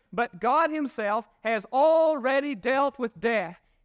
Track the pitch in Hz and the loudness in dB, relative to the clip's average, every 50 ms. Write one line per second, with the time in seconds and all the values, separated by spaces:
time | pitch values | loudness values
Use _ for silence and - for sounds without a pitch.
0 | _ _ - 185 240 - - 170 - 233 262 311 339 311 311 311 294 247 - - | _ _ -4 -4 -4 -4 -4 -4 -2 0 2 2 2 0 0 -2 -6 -6 -6 -4
1 | 214 202 208 226 220 _ _ _ - 220 233 214 190 - - 262 285 320 330 320 | -4 -2 -2 -2 -4 _ _ _ -4 -2 -2 -2 -2 -2 0 4 4 4 6 4
2 | 320 320 311 277 220 262 269 277 277 294 277 196 - 247 262 269 285 277 - - | 4 2 0 0 0 0 0 0 0 -2 -4 -6 -2 -2 0 0 0 -2 -2 -4
3 | 254 233 - 165 196 233 233 214 180 165 180 - _ _ _ _ _ | -8 -8 -6 -4 -4 -2 -2 -2 -4 -6 -10 -18 _ _ _ _ _